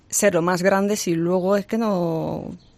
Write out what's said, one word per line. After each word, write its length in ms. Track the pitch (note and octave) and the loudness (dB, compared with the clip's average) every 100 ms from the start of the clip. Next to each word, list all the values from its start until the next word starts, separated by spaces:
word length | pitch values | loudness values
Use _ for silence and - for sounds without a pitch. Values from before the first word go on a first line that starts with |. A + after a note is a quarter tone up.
| _ | _
ser 240 | - G3+ | 0 2
lo 80 | E3+ | 2
más 200 | F3 F3+ | 0 2
grande 360 | F#3 G3 G3+ G#3 | 2 2 0 -2
si 180 | - E3 | -2 -2
luego 420 | E3+ F#3 F#3 G3+ | 0 0 2 0
es 80 | F#3+ | 0
que 120 | A3+ | -2
no, 800 | A3 F#3 E3+ D#3+ D#3 D#3+ - F3+ - | -2 0 -2 -2 -4 -6 -10 -14 -20